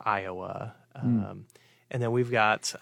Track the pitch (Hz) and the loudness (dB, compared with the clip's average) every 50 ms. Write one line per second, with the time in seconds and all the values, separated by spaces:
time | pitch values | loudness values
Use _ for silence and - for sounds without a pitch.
0 | - 110 104 98 95 95 92 92 92 95 - - 104 104 - - _ _ - - | 0 0 0 0 -2 -4 -6 -8 -8 -8 -8 -8 -8 -10 -12 -16 _ _ -8 -2
1 | 123 123 120 110 98 98 95 98 - - - _ _ _ _ _ _ - - 123 | 0 2 2 2 2 -2 -8 -12 -16 -20 -20 _ _ _ _ _ _ -6 -4 -2
2 | 120 117 120 123 123 120 123 113 107 107 110 - - - - - | 0 2 2 2 2 2 2 4 4 4 2 2 -2 -6 -8 -8